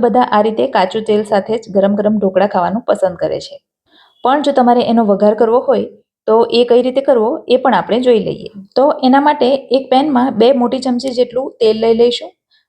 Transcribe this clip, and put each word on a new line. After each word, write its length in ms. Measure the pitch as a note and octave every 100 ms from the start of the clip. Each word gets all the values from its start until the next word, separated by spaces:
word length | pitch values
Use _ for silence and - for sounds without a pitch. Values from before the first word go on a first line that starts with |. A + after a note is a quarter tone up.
| A#3
બધા 180 | B3 - G#3+
આ 20 | A3
રીતે 160 | A3 - G#3+
કાચું 300 | F#3 A3 G#3+
તેલ 120 | G#3 G#3+
સાથે 200 | G3+ F#3+
જ 200 | A#3 - F#3+
ગરમ 220 | G3 G3+
ગરમ 160 | G#3 G#3+
ઢોકળા 260 | G3 F#3+ G#3 F#3+
ખાવાનું 300 | F3 G3+ -
પસંદ 320 | G3+ F#3 E3+
કરે 180 | D#3 -
છે. 160 | - - _ _ _ _ _ _
પણ 240 | B3 D4 C#4
જો 80 | C#4
તમારે 240 | A#3+ B3 A#3
એનો 120 | A#3 G#3+
વઘાર 220 | F#3+ G#3 G#3+
કરવો 200 | A3+ B3 B3+
હોય 180 | G#3+ A3 - _ _ -
તો 120 | A3+ A#3 A#3
એ 20 | A#3+
કઈ 100 | A#3+ B3
રીતે 140 | C4 C#4
કરવો 200 | A#3+ G#3+ - -
એ 80 | B3+
પણ 160 | C4+ F#3+
આપણે 200 | - A3+ B3+
જોઈ 180 | A3 E3
લઈએ. 200 | - - G3 - -
તો 100 | C#4+ - B3+
એના 140 | C4+ C#4+
માટે 200 | D4 B3 C4+ - C4
એક 100 | C4
પેનમાં 400 | B3+ D4+ B3 C4 G3+
બે 80 | A#3 C4+
મોટી 200 | A#3+ C4 C4
ચમચી 280 | B3 C4 A#3+
જેટલું 280 | A#3+ - C#4+ -
તેલ 240 | A3 A3 A3+
લઈ 160 | A3+
લઈશું 340 | A#3+ A#3+ E4+ - _ _